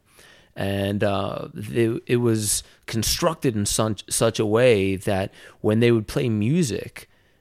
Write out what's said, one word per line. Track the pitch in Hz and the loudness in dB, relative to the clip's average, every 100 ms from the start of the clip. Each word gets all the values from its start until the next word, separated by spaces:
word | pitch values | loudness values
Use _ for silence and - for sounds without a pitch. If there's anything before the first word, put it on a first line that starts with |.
| _ _ - - _ - | _ _ -20 -20 _ -8
And, | 98 98 98 104 | -4 -2 -2 -2
uh, | 104 98 98 - - | -2 -2 -4 -8 -10
they, | - 107 120 113 117 - | -12 -6 0 0 -2 -2
it | 123 | 0
was | 120 110 107 - - _ - | 2 0 -2 -4 -6 _ -8
constructed | 113 - - 170 165 139 107 | -4 -2 0 -2 0 -2 -2
in | 101 | -2
such, | - 110 104 - | 0 -2 -4 -6
such | - 117 - | 0 0 2
a | 107 | 2
way | 110 127 104 95 95 | 4 6 4 2 -2
that | 110 95 98 - - - | -2 -2 -4 -10 -20 -4
when | 107 107 | 0 4
they | 120 | 4
would | 117 107 | 4 0
play | 143 127 | -2 -2
music, | 107 107 170 135 95 - - - _ _ _ | 0 0 2 0 -2 -8 -16 -20 _ _ _